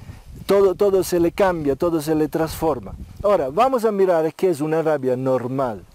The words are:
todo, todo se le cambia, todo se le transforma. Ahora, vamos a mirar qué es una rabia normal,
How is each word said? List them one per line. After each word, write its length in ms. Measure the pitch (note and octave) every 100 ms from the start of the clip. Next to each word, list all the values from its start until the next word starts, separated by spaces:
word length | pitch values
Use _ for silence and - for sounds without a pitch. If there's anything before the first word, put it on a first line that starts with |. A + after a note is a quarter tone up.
| - - - -
todo, 300 | - G3 G3
todo 300 | F3+ G3+ F#3+
se 160 | E3 F3+
le 100 | E3+
cambia, 460 | - F#3+ F3 C#3+ C3+
todo 240 | F3 E3
se 140 | D3 D#3
le 100 | D3+
transforma. 680 | E3 D#3+ - D#3+ C3 G2 - - -
Ahora, 280 | G3+ F#3+ C3+
vamos 340 | D#3+ C4 C4
a 80 | A3
mirar 420 | G3+ F#3 E3 D#3
qué 160 | - F#3
es 100 | D3
una 220 | D#3 D#3+
rabia 340 | D#3+ D3+ B2+ B2+
normal, 680 | C3 B2+ A#2+ C3+ B2+ G2 -